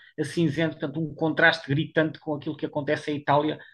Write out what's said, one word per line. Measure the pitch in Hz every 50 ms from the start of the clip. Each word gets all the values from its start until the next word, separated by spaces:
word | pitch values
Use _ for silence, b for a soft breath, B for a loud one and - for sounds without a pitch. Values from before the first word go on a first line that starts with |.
| B B B -
a | 151
cinzento, | 143 - 175 170 156 139 151 165 156 151 -
portanto | - 147 135 160
um | 165 147 135
contraste | - 160 160 151 - 160 165 160 - - -
gritante | 139 147 156 135 - 165 156 160 156 -
com | - 160 151
aquilo | 147 143 160 143
que | 139 -
acontece | 147 - 151 143 143 151 147 - -
em | 147 143
Itália, | 147 - 139 147 151 156 151 B B B